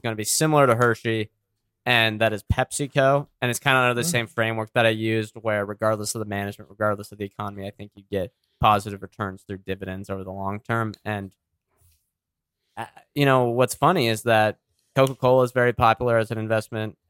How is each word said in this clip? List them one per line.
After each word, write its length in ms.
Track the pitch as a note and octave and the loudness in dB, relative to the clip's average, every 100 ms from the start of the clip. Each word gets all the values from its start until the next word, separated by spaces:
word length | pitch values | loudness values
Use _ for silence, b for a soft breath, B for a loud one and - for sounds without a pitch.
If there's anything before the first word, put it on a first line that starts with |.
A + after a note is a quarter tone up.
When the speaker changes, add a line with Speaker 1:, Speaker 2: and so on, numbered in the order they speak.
Speaker 1:
gonna 140 | A#2 G#2+ | -8 -6
be 80 | |
similar 420 | G#2 - D#3 D3+ C3+ | -4 0 2 4 4
to 100 | A#2 | 4
Hershey, 540 | A#2+ A2 A#2 A2 G#2 _ _ _ _ _ | 2 2 -2 -4 -6 _ _ _ _ _
and 360 | B2 A#2+ A2+ G#2+ | 0 2 2 2
that 120 | A2 | 0
is 100 | G#2 | 0
PepsiCo. 880 | - - C3 - C#3+ C#3+ C3+ C#3+ C#3+ _ | -2 -2 -2 -4 -4 2 2 2 -2 _
And 100 | B2 | -4
it's 100 | A#2 | -2
kinda 180 | C#3+ C3 | 0 2
under 160 | B2 | 2
the 120 | A#2+ A2+ | 0 -2
Speaker 2:
Mm. 40 | |
Speaker 1:
same 160 | A#2+ A2 | -2 -4
framework 460 | - A2+ A2+ A2 | -2 -2 -2 -4
that 140 | B2 A2+ | 0 2
I 40 | |
used, 460 | A2 A2 A2 G#2+ A2+ | 2 -2 -2 -4 -6
where 280 | A2 G#2 | -4 -2
regardless 500 | G2+ G2+ A2 G#2+ G#2 | -4 -2 -2 -2 -4
of 60 | A2+ | -8
the 40 | |
management, 460 | G#2 G2+ G2+ G2+ D#2+ | -6 -4 -6 -8 -18
regardless 420 | G2+ G#2 G2+ G2+ | -4 -2 -2 -8
of 60 | G#2 | -10
the 60 | |
economy, 420 | G2+ - G#2 G2+ G2 | -10 -8 -10 -10 -14
I 40 | |
think 220 | - G#2 | -14 -18
you 100 | G2+ G2 | -20 -8
get 220 | G2+ F2+ - _ _ | -4 -4 -10 _ _
positive 420 | A2 G#2 G#2 G2 | 2 2 0 -12
returns 400 | F#2+ - G2+ F#2+ | -14 -8 -8 -8
through 160 | - F#2+ | -14 -12
dividends 520 | F#2+ F#2+ F#2+ F#2+ G2+ | -8 -8 -8 -10 -10
over 140 | G2 | -10
the 80 | F#2 | -10
long 260 | F#2+ G2 G#2 | -8 -8 -8
term. 340 | - A#2 A2 G2 | -4 -4 -4 -8
And, 300 | G#2+ G#2 G2 - _ _ _ _ _ _ _ _ _ _ _ _ _ A2 | -8 -8 -10 -16 _ _ _ _ _ _ _ _ _ _ _ _ _ -16
uh, 100 | A2 - _ | -16 -16 _
you 100 | D3 | 0
know, 200 | C#3 C3 | 4 4
what's 300 | A#2+ A#2 B2+ | 2 2 0
funny 340 | - D3+ F#3 A#2 | 2 2 4 2
is 140 | A2 | 0
that 340 | A#2 A2 G#2+ - _ _ _ | 2 2 2 -2 _ _ _
Coca-Cola 480 | C3+ C3+ B2 B2+ C3 | 0 0 2 2 4
is 80 | B2 | 4
very 220 | B2+ B2 | 2 0
popular 420 | A#2 A#2 A2+ B2 A#2 | 4 2 4 2 0
as 140 | A2 | 0
an 80 | A2 | -4
investment, 580 | A2 A2 - A2 A2 - | -2 -2 -2 -8 -8 -12